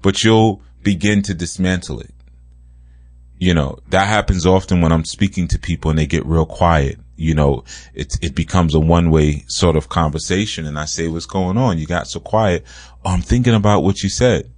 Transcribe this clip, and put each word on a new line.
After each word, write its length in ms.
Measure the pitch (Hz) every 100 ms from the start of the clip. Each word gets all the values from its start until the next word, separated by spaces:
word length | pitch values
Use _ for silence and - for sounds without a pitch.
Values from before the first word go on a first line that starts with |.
but 220 | 98 98
you'll 380 | 110 110 110 98 - -
begin 400 | 101 92 104 104
to 120 | 101
dismantle 640 | 85 87 - 92 90 - 60
it. 120 | - - - - - - - - - - - - - -
You 160 | 92
know, 240 | 85 69 - -
that 180 | 95 98
happens 380 | 107 104 92 85
often 340 | 95 - 90
when 100 | 82
I'm 140 | 82
speaking 420 | 78 - 101 - 82
to 100 | -
people 320 | - 82 80
and 80 | 78
they 80 | 76
get 200 | 82 73
real 200 | 82 78
quiet. 520 | - 87 80 67 - -
You 200 | - 80
know, 300 | 76 71 64 - - -
it, 200 | - - -
it 140 | 76
becomes 400 | - 82 92 82
a 60 | 78
one-way 640 | 80 85 85 78 76 73 -
sort 300 | - 90 78
of 120 | -
conversation, 760 | - 80 78 - 92 107 - 78
and 120 | 73
I 60 |
say, 240 | 76 - 82
"What's 180 | 82 -
going 300 | 95 90 104
on? 220 | 127 85
You 80 | 78
got 200 | 87 -
so 120 | 85
quiet." 440 | - 110 107 85 - - - -
"Oh, 60 | -
I'm 120 | 90
thinking 320 | - 123 123
about 280 | 110 104 101
what 200 | 87 95
you 60 | 98
said." 420 | - 123 90 -